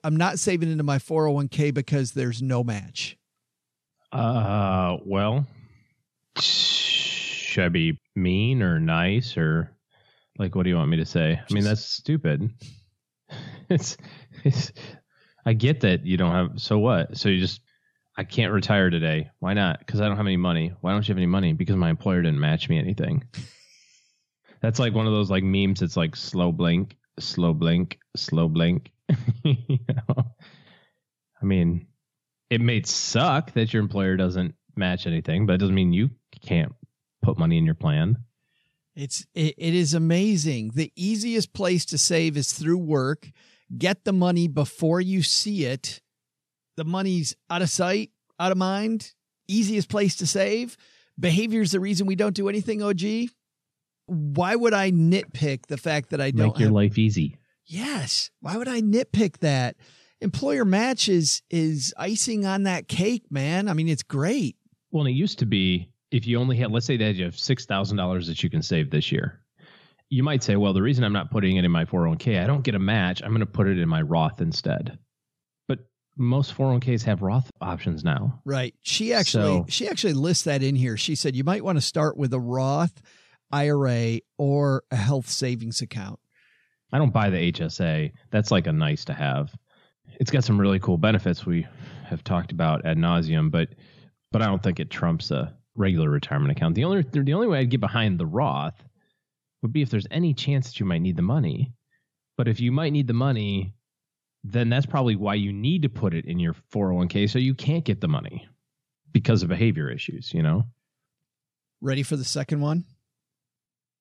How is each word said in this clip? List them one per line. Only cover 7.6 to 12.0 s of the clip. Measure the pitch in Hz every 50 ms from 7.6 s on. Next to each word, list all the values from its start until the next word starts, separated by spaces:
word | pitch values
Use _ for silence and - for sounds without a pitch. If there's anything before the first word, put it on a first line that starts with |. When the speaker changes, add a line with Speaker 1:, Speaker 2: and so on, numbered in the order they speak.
| 92
Speaker 2:
I | 87
be | 85 87 80 82 78 - _ _ -
mean | 98 92 90 90 95 107 120 135 123
or | 101 90 85 80
nice | 80 80 80 82 87 92 101 120 123 - -
or, | - 80 78 78 82 82 - - _ _ _ _ _ _ _ _ _ _ _ _
like, | - 101 92 -
what | 95 90
do | 92
you | 90
want | 85 76 71
me | 82
to | 80 80
say? | - - 85 80 78 82
I | - - - 104
mean, | 104 101
Speaker 1:
Just |
Speaker 2:
that's | 104 107 107 -
stupid. | - - -